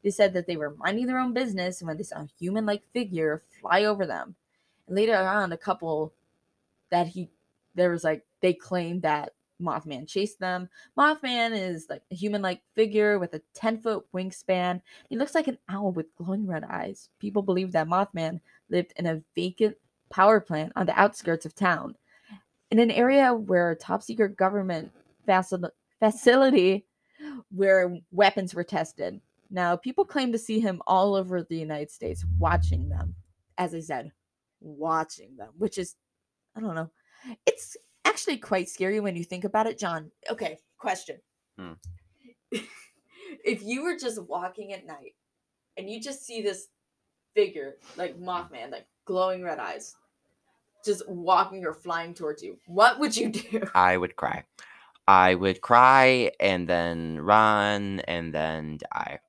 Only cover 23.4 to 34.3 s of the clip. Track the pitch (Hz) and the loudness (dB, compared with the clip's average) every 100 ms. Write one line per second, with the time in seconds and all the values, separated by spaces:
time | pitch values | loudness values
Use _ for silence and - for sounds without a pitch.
23.4 | 196 180 170 165 - 190 - 226 202 202 | 2 2 2 -2 -4 -6 -4 -2 -2 2
24.4 | 190 202 190 165 156 _ _ _ - 185 | 0 0 -4 -6 -8 _ _ _ 2 2
25.4 | 185 180 175 _ _ _ 214 214 - 254 | 2 -4 -6 _ _ _ 2 6 6 8
26.4 | 269 254 185 190 - _ _ _ 302 269 | 6 6 4 2 -4 _ _ _ -14 -14
27.4 | - 185 196 190 180 180 175 180 202 202 | -14 -2 4 4 2 -4 _ 4 4 4
28.4 | 185 170 175 175 160 - - 202 _ _ | -6 -6 -4 -4 -4 -6 -8 -8 _ _
29.4 | _ 185 175 175 254 254 381 294 254 226 | _ -2 0 0 -2 0 0 0 0 -2
30.4 | 226 220 220 180 - 185 202 196 185 180 | -2 0 0 -2 2 4 4 2 0 -4
31.4 | 165 165 156 151 151 - - 78 - - | -4 -6 -6 -6 -8 -10 -8 -6 -2 0
32.4 | 165 175 - - - - - - - _ | 2 2 2 0 -2 -4 -6 -10 -20 _
33.4 | _ - 180 165 160 135 151 _ _ | _ -6 -6 -6 -8 -8 -8 _ _